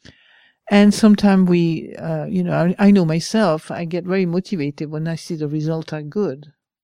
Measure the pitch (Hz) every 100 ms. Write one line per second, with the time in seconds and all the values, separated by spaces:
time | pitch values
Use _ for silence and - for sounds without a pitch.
0 | - _ _ _ _ _ - 202 208 202
1 | 214 202 208 190 180 175 170 160 - -
2 | 165 156 147 185 175 147 170 180 202 202
3 | 165 160 - 220 196 156 - 156 170 175
4 | 180 190 180 175 - 180 143 - 151 156
5 | 165 165 - 160 151 156 151 160 160 156
6 | 147 208 185 139 147 _ _ _